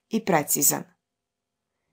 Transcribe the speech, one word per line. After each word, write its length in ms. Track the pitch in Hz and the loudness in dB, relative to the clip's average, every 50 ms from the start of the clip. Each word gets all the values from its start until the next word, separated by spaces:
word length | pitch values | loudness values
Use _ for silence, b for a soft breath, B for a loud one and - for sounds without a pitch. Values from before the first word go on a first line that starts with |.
| _ _ | _ _
i 160 | - 220 220 | -8 -6 -2
precizan. 580 | - 180 151 143 - - 156 143 - 147 143 - - _ _ _ _ _ _ _ _ _ _ _ _ _ _ _ _ _ _ _ _ | 0 0 0 0 0 -2 0 2 0 0 0 -4 -12 _ _ _ _ _ _ _ _ _ _ _ _ _ _ _ _ _ _ _ _